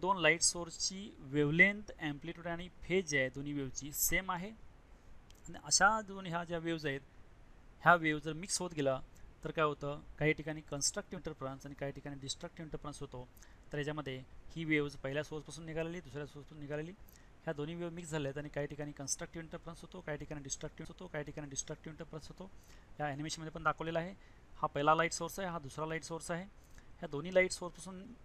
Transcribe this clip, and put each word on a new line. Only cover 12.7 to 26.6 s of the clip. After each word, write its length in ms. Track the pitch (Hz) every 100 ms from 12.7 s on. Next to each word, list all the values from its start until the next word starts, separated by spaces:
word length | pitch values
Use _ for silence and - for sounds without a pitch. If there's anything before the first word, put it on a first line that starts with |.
| 151 147 139
होतो. 260 | 139 127 123 - - - -
तर 40 | 147
याच्यामध्ये 440 | 147 151 139 131 131 - - 160
ही 80 | 160
waves 300 | 156 143 139
पहिल्या 200 | 135 143
सोर्सपासून 420 | 147 156 139 147 165
निघालेली, 340 | 160 165 175
दुसऱ्या 260 | 139 139 147
सोर्सपासून 340 | 147 135 156
निघालेली, 340 | 143 147 160 196 - - - -
ह्या 100 | -
दोन्ही 220 | 151 147 170
वेव्ह 180 | 175
mix 160 | 165 170
झाल्या 200 | 156 139
आहेत 80 | 139
आणि 120 | 147
काही 180 | 147 147
ठिकाणी 240 | 143 147 143
constructive 480 | 139 - 170 170 160
इंटरफरन्स 360 | 165 160 165
होतो, 200 | 165 185
काही 160 | 175 147
ठिकाणी 260 | 147 151
destructive 480 | 131 - 156 - 160
होतो, 160 | 170 -
काही 100 | 156 147
ठिकाणी 240 | 147 147
destructive 440 | 139 - 151 -
इंटरफरन्स 340 | 156 160 156 -
होतो. 200 | 160 185 - - - - -
या 80 | 147
ॲनिमेशनमध्ये 440 | 139 156 160 160
पण 100 | 151
दाखवलेलं 360 | 156 147 160 165
आहे. 140 | 175 196 - - - -
हा 100 | 156
पहिला 280 | 143 147 160
light 180 | 165
source 260 | - 170 -
आहे, 100 | 190
हा 100 | 170
दुसरा 260 | 139 - 156
light 180 | 160
source 280 | - 165 -
आहे. 120 | 170 196 -